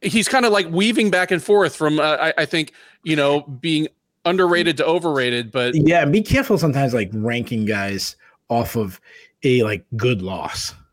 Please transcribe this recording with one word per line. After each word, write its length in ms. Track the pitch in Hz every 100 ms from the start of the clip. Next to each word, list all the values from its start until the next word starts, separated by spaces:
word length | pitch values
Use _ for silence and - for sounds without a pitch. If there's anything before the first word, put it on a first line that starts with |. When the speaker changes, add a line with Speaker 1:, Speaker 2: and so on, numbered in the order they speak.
Speaker 1:
he's 260 | 190 220 196
kinda, 220 | 254 240
like, 180 | 202 165
weaving 420 | 165 214 233 208
back 200 | 180 180
and 120 | 175
forth 320 | - 208 170
from, 240 | - 156 151
uh, 180 | 151 143
I, 140 | 160 160
I 60 |
think, 300 | 151 170 147 - - _
you 120 | - 156
know, 260 | 143 147
being 460 | 143 127 165 156 156 - _ _
underrated 520 | 170 185 180 175 170 147
to 80 |
overrated, 680 | 160 175 165 143 123 120 117
but 200 | 135 123 156
Speaker 2:
Yeah, 260 | 151 170
and 100 | 143
be 80 | 202
careful 380 | 214 262 269 190
sometimes, 340 | 156 135 135
like, 180 | 120 98
ranking 520 | 107 113 120 110 113
guys 520 | 107 104 98 98 - - _ _ -
off 260 | 117 113
of 260 | 117 101 - _ - - _
a, 180 | 139 123
like, 240 | 107 101 - 113
good 240 | 123 110
loss. 540 | 92 92 85 - - - _